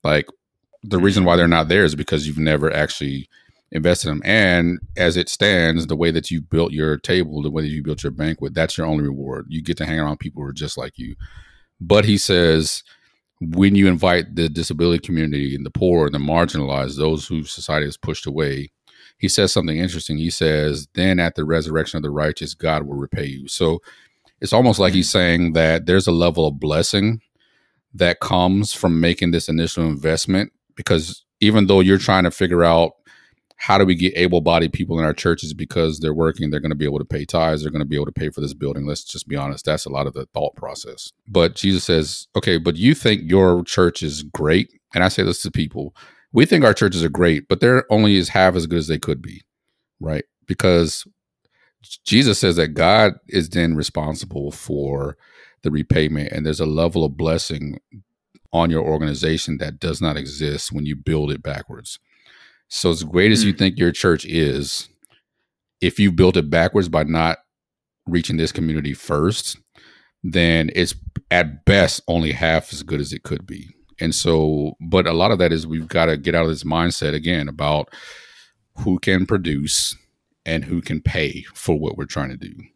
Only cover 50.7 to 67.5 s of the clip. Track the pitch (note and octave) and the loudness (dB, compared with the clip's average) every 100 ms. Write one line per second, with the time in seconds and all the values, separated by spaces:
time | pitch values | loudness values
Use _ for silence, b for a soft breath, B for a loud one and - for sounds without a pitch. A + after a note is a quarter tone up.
50.7 | F2 E2 - - _ _ _ _ _ _ | 4 2 -2 -14 _ _ _ _ _ _
51.7 | _ - - - A2 C3+ G2 G2 E2+ D#2 | _ -20 -14 2 4 4 4 2 2 0
52.7 | D2+ E2+ G#2+ G#2+ - - G2 D#2 F2 E2 | 2 4 6 4 2 -4 -2 -2 0 0
53.7 | D#2 C#2+ - D2+ D2+ F#2 D2 C#2+ - - | 0 -4 -4 -6 -8 -10 -8 -8 -10 -8
54.7 | D2 C#2 C#2 C#2 - b b b b - | -6 -4 -4 -6 -10 b b b b -4
55.7 | D2+ - D#2+ D#2 D2+ C#2+ - D2+ D2+ D#2 | -2 0 2 2 -2 -4 -4 -4 -2 -2
56.7 | D#2 E2+ E2 D#2 C#2 D#2+ D#2+ - D#2 D2 | 0 0 0 -2 -2 -2 -2 -4 -8 -8
57.7 | C#2+ _ G#2+ _ _ _ _ _ E2+ E2+ | -12 _ -20 _ _ _ _ _ 0 2
58.7 | D#2+ D#2 D#2 D2+ C#2 D#2+ D#2+ - C#2+ - | 2 0 0 -2 -2 -2 -2 -4 -6 -8
59.7 | D2 E2 D2+ D#2+ D2+ C2+ C#2+ D2+ C#2+ - | -6 -8 -4 -4 -4 -8 -6 -6 -4 -6
60.7 | D2+ D2 C#2 C#2 D#2 D2 C#2 - C#2 - | -6 -6 -6 -2 -2 -2 -6 -8 -10 -12
61.7 | - - - b b b b b b b | -18 -16 -20 b b b b b b b
62.7 | - F#2 D#2+ D#2+ F2 G#2 G#2+ G#2 F2+ F#2+ | -2 0 0 0 2 4 4 2 2 0
63.7 | F2 F2 E2+ F#2+ E2 - E2 D2 C2+ C#2 | 2 0 2 0 0 -2 -2 0 -2 -6
64.7 | - - _ _ b _ _ _ _ _ | -8 -12 _ _ b _ _ _ _ _
65.7 | _ F2+ - G2+ E2+ F#2 F#2 D2+ E2 E2+ | _ -2 2 2 6 6 6 2 2 2
66.7 | G#2 F2 D#2+ D2+ E2 E2 E2 _ | 0 0 0 0 0 0 -2 _